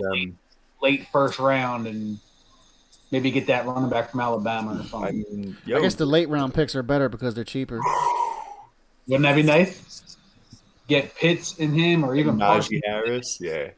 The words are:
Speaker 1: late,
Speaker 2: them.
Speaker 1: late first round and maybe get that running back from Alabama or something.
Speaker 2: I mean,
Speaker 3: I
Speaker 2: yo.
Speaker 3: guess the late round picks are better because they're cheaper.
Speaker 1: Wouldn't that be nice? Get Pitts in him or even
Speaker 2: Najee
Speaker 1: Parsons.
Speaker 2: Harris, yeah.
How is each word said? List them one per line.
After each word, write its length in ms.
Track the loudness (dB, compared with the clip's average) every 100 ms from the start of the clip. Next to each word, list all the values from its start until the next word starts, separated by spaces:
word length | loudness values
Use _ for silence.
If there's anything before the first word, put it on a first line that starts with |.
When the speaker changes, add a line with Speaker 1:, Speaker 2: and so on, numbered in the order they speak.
| -4
Speaker 1:
late, 140 | -4 -6
Speaker 2:
them. 100 | -10 _ _ _ _
Speaker 1:
late 240 | 0 0 0
first 280 | 0 2 2
round 480 | 2 2 0 -4 -6
and 320 | -6 -6 -8 -14 _ _ _ _ _ _ -20 _
maybe 220 | -2 0
get 160 | 0 2
that 180 | 0 0
running 240 | -2 0
back 220 | 0 -2
from 80 | -2
Alabama 600 | -2 -2 -2 -4 -4 -6
or 40 |
something. 200 | -8 -8
Speaker 2:
I 80 | -6 -6 -6 -8
mean, 220 | -10 -10 -4
Speaker 3:
I 40 |
Speaker 2:
yo. 120 | 0
Speaker 3:
guess 140 | 0 0
the 100 | 2
late 240 | 2 2
round 240 | 0 0
picks 220 | 0 -2 -2
are 80 |
better 260 | 0 2 0
because 240 | -2 -4
they're 100 | -4
cheaper. 380 | -6 -6 -6 -4 -2 0 0 0 -2 -6 -10 -18 -20 _ _ _ -2
Speaker 1:
Wouldn't 160 | 2
that 120 | 4 4
be 60 |
nice? 760 | 6 6 4 0 -18 -20 -20 -20 _ _ _ -20 _ _ 0
Get 280 | 0 0 0
Pitts 400 | 2 2 -4 -4
in 160 | 0
him 300 | 2 4 4
or 120 | 4 2
even 200 | 2 4
Speaker 2:
Najee 40 |
Speaker 1:
Parsons. 420 | 4 4 2 -2 -2
Speaker 2:
Harris, 520 | -2 -2 -2 -4 -6
yeah. 280 | -4 -4 -6